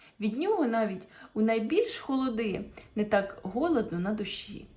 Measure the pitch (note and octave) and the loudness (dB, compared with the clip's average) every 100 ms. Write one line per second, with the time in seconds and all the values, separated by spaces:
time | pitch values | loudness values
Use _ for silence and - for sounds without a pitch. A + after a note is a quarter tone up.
0 | - - G#3 A#3 F#4+ G#4+ B3+ A3+ G#3+ F#3+ | -20 -4 -2 0 2 4 4 2 0 -2
1 | - - - G#3+ A3 A3+ A3 E4+ A#4+ - | -10 -20 -8 2 2 4 2 2 2 -2
2 | - C4+ C4 A3+ A3 F3+ - - - - | -2 0 0 0 -2 -2 -6 -14 -8 -4
3 | G#3 G3+ G3 - F#3 G#3+ E4+ C#4+ E3+ E3+ | 2 2 0 -8 -6 -2 2 2 0 -2
4 | F#3 G#3+ G3+ - - - - | -2 -2 -4 -8 -10 -14 -16